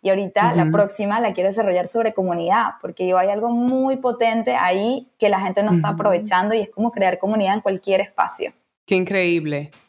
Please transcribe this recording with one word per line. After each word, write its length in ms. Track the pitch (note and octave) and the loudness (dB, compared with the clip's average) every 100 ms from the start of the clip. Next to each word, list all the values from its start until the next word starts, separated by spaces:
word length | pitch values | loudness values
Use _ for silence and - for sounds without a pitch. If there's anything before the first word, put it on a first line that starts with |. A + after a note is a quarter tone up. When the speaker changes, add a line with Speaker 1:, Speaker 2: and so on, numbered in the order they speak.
Speaker 1:
y 80 | G3 | 2
ahorita 440 | F#3+ G3 G3+ G#3+ | 0 0 0 2
la 100 | E3+ | 2
Speaker 2:
Ujú. 80 | D#3 | 2
Speaker 1:
próxima 480 | F#3 G3+ - G3+ G#3+ | 2 0 0 -2 0
la 140 | A#3 | -2
quiero 160 | F3+ F#3 | 0 -2
desarrollar 380 | G3+ G#3 F3+ F3+ | 0 0 0 0
sobre 260 | A#3 A3 | -2 -2
comunidad, 580 | A3 F#3 E3+ E3+ G#3 A3 - | -2 -2 -2 0 0 0 -4
porque 240 | F3+ - F#3 | -14 -4 0
yo, 120 | F#3 | 2
hay 120 | F#3 | 2
algo 200 | G#3 A#3 | 0 0
muy 460 | A#3 B3 C4 C4 C4+ | 0 0 0 0 0
potente 580 | B3+ - A#3 A3+ A3+ B3 | -2 0 0 0 0 0
ahí 560 | F3+ F#3+ G#3+ B3+ - _ | 0 0 0 -4 -8 _
que 100 | G#3 | 0
la 120 | G3 | 2
gente 200 | F#3+ F#3+ | 0 0
no 80 | G#3 | 2
está 180 | F3 D#3+ | 2 0
Speaker 2:
Ujú. 60 | E3+ | 0
Speaker 1:
aprovechando 600 | G#3 F3 G#3 F#3 G3+ A3 | 0 0 0 0 2 0
y 60 | |
es 80 | G3 | -2
como 220 | - A3+ | -4 -4
crear 280 | A3 F#3+ F3+ | 0 0 0
comunidad 340 | F#3+ G#3+ F#3+ G#3 | -2 0 0 0
en 60 | |
cualquier 380 | G#3 F#3+ - F#3+ | -2 -4 0 0
espacio. 540 | G3 - - - - _ _ _ - | 0 -4 -4 -4 -10 _ _ _ -2
Speaker 2:
Qué 100 | F#3 | 0
increíble, 760 | F#3 G3 F3+ E3+ D3+ C#3+ D3 - | 0 0 2 0 -2 -6 -8 -16